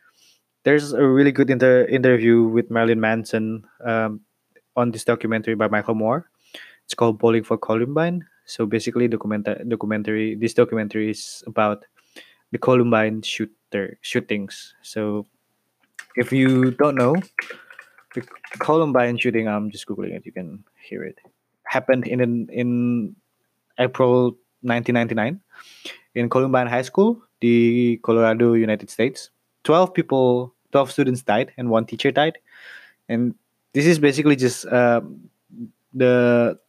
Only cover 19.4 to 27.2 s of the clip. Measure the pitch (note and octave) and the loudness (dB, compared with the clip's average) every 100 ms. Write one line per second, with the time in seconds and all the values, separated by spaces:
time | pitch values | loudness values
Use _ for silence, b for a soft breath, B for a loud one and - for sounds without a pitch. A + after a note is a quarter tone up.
19.4 | A2 G#2 G#2+ G#2 - G2+ F#2+ F2+ - F#2+ | 0 -2 -4 -10 -12 -10 -8 -10 -14 -14
20.4 | F2 G2 _ _ - G2+ D#2 - _ _ | -14 -16 _ _ -16 -12 -12 -14 _ _
21.4 | _ _ - C3 B2+ C3 A#2 B2 A#2+ A#2+ | _ _ -6 -4 0 -2 -2 -2 -2 -2
22.4 | A2 A#2+ B2 A#2+ A#2+ A#2+ G2+ - _ _ | -6 -6 -4 -2 -2 -2 -6 -12 _ _
23.4 | _ _ _ - B2+ C3 B2+ B2 B2 A#2+ | _ _ _ -4 -2 2 2 4 2 -2
24.4 | _ _ B2 A#2+ A#2 A#2+ A#2 A2 A2 F#3+ | _ _ -4 -2 0 0 0 -2 -4 -6
25.4 | _ B B B B B B A#2+ A#2+ B2+ | _ B B B B B B -6 -2 0
26.4 | C3 B2+ A#2+ A#2+ C3 - G#3+ A#3 | 2 0 0 -2 -2 2 2 0